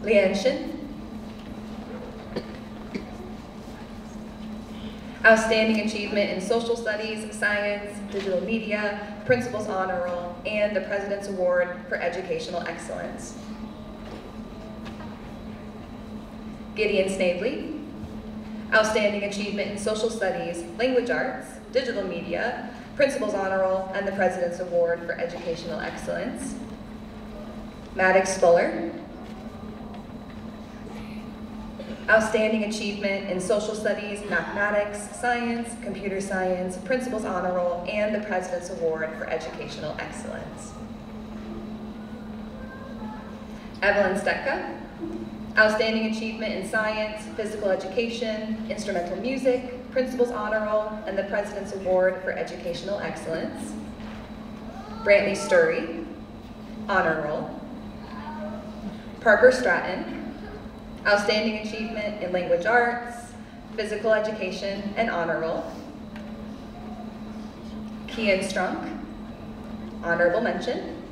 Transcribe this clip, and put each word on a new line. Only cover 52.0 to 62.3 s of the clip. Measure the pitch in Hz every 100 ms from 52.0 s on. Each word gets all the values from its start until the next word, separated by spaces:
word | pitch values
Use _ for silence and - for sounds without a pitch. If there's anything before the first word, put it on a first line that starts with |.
| 185 185
for | -
Educational | - - 175 175 170 190 202
Excellence. | 165 - 160 165 165 - - - - - - - - - - - - - 214 214
Brantley | 202 202 202 196
Sturry, | - 180 165 165 - - - - - - - - - - -
Honor | 190 170 156
Roll. | 151 156 - - - - - - - 214 214 214 214 - - - - - - -
Parker | 226 208 247
Stratton, | - 196 175 - 185 - - - - - - - - - - -
Outstanding | 202 - 214 226 214 214
Achievement | 220 220 214 208 -
in | 180